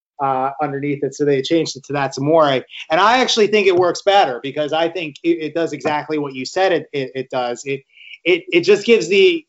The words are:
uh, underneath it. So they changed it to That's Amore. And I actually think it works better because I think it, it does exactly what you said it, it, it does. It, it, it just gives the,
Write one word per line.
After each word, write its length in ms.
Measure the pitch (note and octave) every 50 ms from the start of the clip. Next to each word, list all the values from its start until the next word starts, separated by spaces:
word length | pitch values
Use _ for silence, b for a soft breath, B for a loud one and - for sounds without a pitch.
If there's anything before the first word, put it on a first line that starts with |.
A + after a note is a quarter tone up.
| _ _ _ -
uh, 280 | C#3 C3+ C3 C3 C3 C#3 C#3 -
underneath 420 | D3+ C#3+ C#3 C#3 C#3+ D3 C#3+ C#3+
it. 120 | C#3+ C3 -
So 100 | - D3
they 160 | C#3+ C#3+ C3
changed 340 | C3+ - E3 E3 D3+ C3+ -
it 100 | C3+ -
to 100 | - C3+
That's 240 | C#3 C#3 C3 - C3+
Amore. 460 | C#3 D3+ E3 E3 D3+ C#3+ C3+ B2 - B B B B B
And 100 | D#3+ F3
I 220 | G3 A3 B3 C4
actually 240 | A#3+ - - A3+ G#3
think 200 | - G#3+ G#3+ F#3+
it 100 | F#3+ F3
works 260 | F3+ F#3 F3 D#3 -
better 380 | - G3+ F#3+ G3+ F3 C#3+ B2 A#2
because 320 | - C#3 C3 D3+ D3+ C#3 D#3
I 160 | D#3+ E3+ E3
think 260 | E3+ F#3 E3 D3+ C3+ -
it, 160 | - E3+ E3+ D#3+
it 160 | D#3 D3+ D3+
does 180 | E3 E3 D#3+
exactly 460 | - - - D#3+ D3+ D3 B2+ C#3+ D#3 D3+
what 160 | C#3+ C#3 C3+
you 100 | C3 B2+
said 280 | - - F#3 F#3+ F#3
it, 140 | F3 C#3+ - -
it, 200 | - C#3+ C3 B2 -
it 160 | C3 C3 -
does. 340 | C3+ B2+ B2 A#2+ A#2+ A#2 -
It, 200 | C#3 C3+ C3+ - B B B B B B B
it, 220 | B E3 F3+ E3 - -
it 80 | E3 F3
just 240 | E3+ F#3+ G#3 G3+ G#3
gives 240 | A#3 A#3 G#3+ E3+ E3
the, 380 | G3+ G3 F#3+ F3+ E3+ D#3+ -